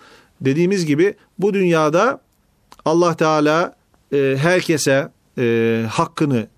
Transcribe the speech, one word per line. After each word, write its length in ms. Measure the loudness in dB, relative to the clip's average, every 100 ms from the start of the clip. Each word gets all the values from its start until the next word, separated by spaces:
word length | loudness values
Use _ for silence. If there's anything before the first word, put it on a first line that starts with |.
| -20 -20 _ -6
dediğimiz 440 | -2 0 0 0 -2
gibi 300 | 0 0 -2 _ -6
bu 140 | -2
dünyada 680 | 0 0 2 2 2 0 -2 _ _ _ _ _ -8 -2
Allah 300 | 2 2 2
Teala, 600 | 0 2 2 0 -2 -6 _ _ -6
e, 220 | -2 0 0
herkese, 720 | 0 0 0 -2 0 0 -2 _ _ -4
e, 480 | 0 0 0 0 -2
hakkını, 580 | -2 -4 -2 -2 -2 -4